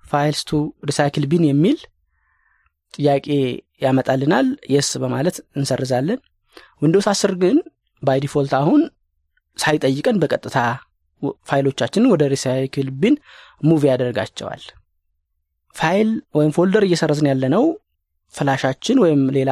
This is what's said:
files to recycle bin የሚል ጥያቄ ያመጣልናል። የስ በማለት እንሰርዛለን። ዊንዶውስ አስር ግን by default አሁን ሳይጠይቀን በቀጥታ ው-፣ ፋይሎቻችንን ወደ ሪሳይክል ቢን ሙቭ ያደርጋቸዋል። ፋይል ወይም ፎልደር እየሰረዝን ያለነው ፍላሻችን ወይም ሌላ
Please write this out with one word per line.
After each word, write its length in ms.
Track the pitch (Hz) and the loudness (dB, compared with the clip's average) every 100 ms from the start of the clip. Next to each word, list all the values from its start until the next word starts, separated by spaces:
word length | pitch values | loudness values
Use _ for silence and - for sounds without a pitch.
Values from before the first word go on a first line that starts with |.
files 380 | - 147 147 147 | -6 -2 -2 -4
to 160 | - 151 151 - | -4 -4 -4 -8
recycle 440 | 143 - 143 156 139 | -6 -2 -2 -2 0
bin 180 | 170 | 2
የሚል 340 | 156 143 185 320 - _ _ _ _ _ _ _ _ _ _ | 2 2 2 0 -6 _ _ _ _ _ _ _ _ _ _
ጥያቄ 340 | - 143 139 - 143 127 120 - - | -2 0 0 0 -2 -2 -4 -12 -4
ያመጣልናል። 680 | 135 131 - 131 143 214 262 254 - | 0 0 2 0 2 2 0 -2 0
የስ 200 | 139 - 131 | 0 0 -4
በማለት 400 | 127 123 165 - - | -4 -2 -4 -4 -10
እንሰርዛለን። 720 | 143 139 127 131 127 147 247 _ _ _ - - - | -6 -4 -2 -2 -2 -2 -6 _ _ _ -20 -20 -2
ዊንዶውስ 280 | 151 190 208 | 2 2 2
አስር 240 | 196 196 180 | 0 -2 0
ግን 220 | 180 285 - _ _ _ | 2 2 -2 _ _ _
by 140 | 135 135 | -2 0
default 320 | 143 147 139 | 0 -2 0
አሁን 280 | 135 151 294 330 _ _ _ _ _ _ - | 0 2 2 0 _ _ _ _ _ _ -6
ሳይጠይቀን 640 | - 156 135 139 254 214 | -2 0 0 0 0 0
በቀጥታ 380 | 151 - - 135 120 131 - _ _ - | 0 -2 -4 -2 -2 -4 -12 _ _ -10
ው-፣ 120 | 139 - | -8 -8
ፋይሎቻችንን 640 | - 139 139 - 117 196 254 | -4 -2 0 -2 -2 2 2
ወደ 140 | 170 143 | 2 2
ሪሳይክል 640 | 135 131 131 135 - 135 | -2 -2 -4 -4 -6 -6
ቢን 240 | 135 208 294 _ - - _ | -2 0 0 _ -20 -20 _
ሙቭ 180 | 147 160 143 | 2 4 2
ያደርጋቸዋል። 760 | 127 123 110 95 - 101 - - - _ _ _ _ _ _ _ _ _ - | 2 -2 -4 -6 -8 -14 -14 -18 -20 _ _ _ _ _ _ _ _ _ -6
ፋይል 340 | 160 190 220 220 - | -2 0 0 -2 -4
ወይም 180 | 151 151 | 0 0
ፎልደር 320 | 160 185 214 | 2 2 2
እየሰረዝን 460 | 196 170 156 147 147 | 2 0 0 0 0
ያለነው 360 | 135 131 180 311 - _ _ _ _ _ | 0 0 2 0 -2 _ _ _ _ _
ፍላሻችን 640 | - 139 135 135 131 - 262 | -6 -2 0 -2 -4 0 2
ወይም 220 | 175 143 135 | 4 2 0
ሌላ 200 | 135 131 | 0 0